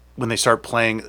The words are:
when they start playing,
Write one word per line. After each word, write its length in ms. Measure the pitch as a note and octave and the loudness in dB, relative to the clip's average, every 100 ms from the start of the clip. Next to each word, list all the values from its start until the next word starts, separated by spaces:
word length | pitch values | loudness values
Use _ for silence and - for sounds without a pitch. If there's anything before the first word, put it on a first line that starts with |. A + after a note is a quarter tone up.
| - - | -20 -8
when 140 | A#2+ | -4
they 60 | A2 | 0
start 260 | - A2+ | 2 2
playing, 400 | - A#2 A2+ A2 | 0 0 0 0